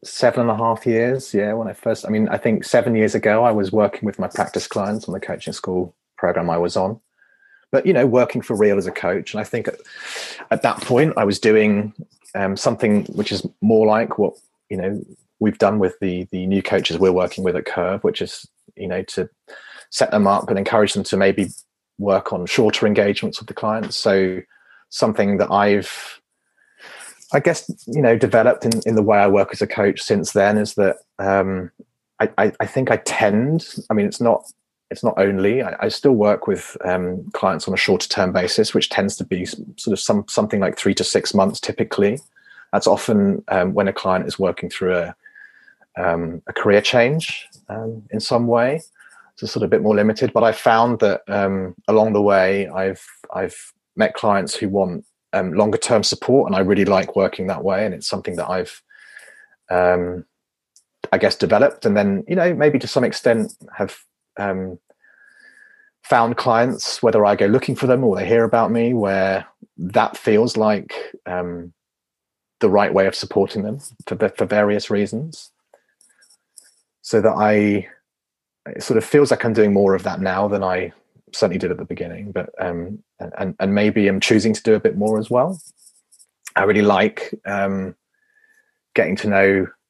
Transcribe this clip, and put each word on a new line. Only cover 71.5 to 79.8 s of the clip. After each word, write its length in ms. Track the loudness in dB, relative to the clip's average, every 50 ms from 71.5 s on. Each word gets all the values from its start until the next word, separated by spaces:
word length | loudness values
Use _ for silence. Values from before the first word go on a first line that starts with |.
| -8 -10 -12 -16 -20 _ _ _ _ _ _ _ _ _ _ _ _ _ _ _ _ _
the 100 | 2 4
right 240 | 4 4 2 4 2
way 120 | 2 2
of 100 | 2 0
supporting 480 | -4 -10 -4 0 0 0 0 -2 -6 -6
them 160 | -6 -8 -10 -12 -18 -20 _ -12
for, 220 | -10 -4 -2 -2 -4
for 160 | -2 -2 -4
various 440 | 0 2 2 2 2 0 -2 -2 -2
reasons. 640 | -2 -2 -2 -2 -4 -8 -10 -10 -14 -18 -20 -20 _ _ _ _ _ _ _ _ _ _ _ _ _ _ _ _ _ _ _ _ _ -20 _ _ _ _ _ _ _ _ _
So 180 | 0 0 2
that 140 | 2 2 2
I, 520 | 2 2 2 4 4 4 2 2 0 -4 -8 -16 _ _ _ _ _ _ _ _ _ _ _ _ _ _
it 160 | -16 -14 -12 -6
sort 140 | 0 0 0
of 60 | 0
feels 280 | 4 4 4 4 4 2
like 120 | 0 0
I'm 80 | 0 2
doing 200 | 4 4 4 4
more 220 | 4